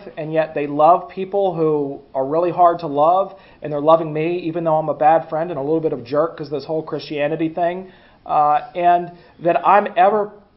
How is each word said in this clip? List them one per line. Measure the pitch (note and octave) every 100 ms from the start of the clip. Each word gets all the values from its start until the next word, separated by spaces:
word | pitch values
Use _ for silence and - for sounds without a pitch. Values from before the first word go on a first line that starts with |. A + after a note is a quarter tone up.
| G3 -
and | D#3
yet | D#3 D#3
they | D3+ D3
love | D3 D#3 F3+ -
people | - F#3+ G3+ F#3+ E3
who | D#3 D3+ C#3 C#3 -
are | C3+ C3+
really | D#3+ F3
hard | D#3+ F3 E3+
to | D#3+
love, | C#3+ D#3 F#3 G3 - - -
and | D3
they're | D3
loving | D3+ E3 D#3+
me, | D3+ E3 F3
even | E3+ E3
though | E3 D#3
I'm | D3+
a |
bad | C3+ D#3 E3 D#3+
friend | D#3 E3+
and | D3
a |
little | C#3 D#3+
bit | D#3
of | B2+
a |
jerk | A2+ D3 E3 E3
'cause | C#3
this | C#3+
whole | C3+ D#3
Christianity | D#3 D3 - D3 D3 D#3+ D#3+
thing, | E3+ E3+ F#3 F#3+ - _ _ -
uh, | D3+ D3 D3 -
and | F3 F3 F3 E3+ - - -
that | E3+ E3 D#3+
I'm | G3+ G#3 E3+
ever | F#3+ G#3+ G#3 - _